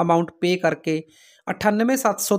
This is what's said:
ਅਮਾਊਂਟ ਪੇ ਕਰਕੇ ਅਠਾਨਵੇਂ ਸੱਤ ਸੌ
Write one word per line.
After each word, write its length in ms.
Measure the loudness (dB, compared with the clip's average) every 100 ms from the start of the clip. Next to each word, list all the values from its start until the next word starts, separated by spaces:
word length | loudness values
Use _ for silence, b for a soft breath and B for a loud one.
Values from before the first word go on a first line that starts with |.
ਅਮਾਊਂਟ 300 | 2 2 0 -2
ਪੇ 160 | -2 0
ਕਰਕੇ 460 | 0 -2 -4 -4 -6 b b b b
ਅਠਾਨਵੇਂ 460 | -4 0 2 2 0
ਸੱਤ 240 | 0 -2
ਸੌ 160 | -2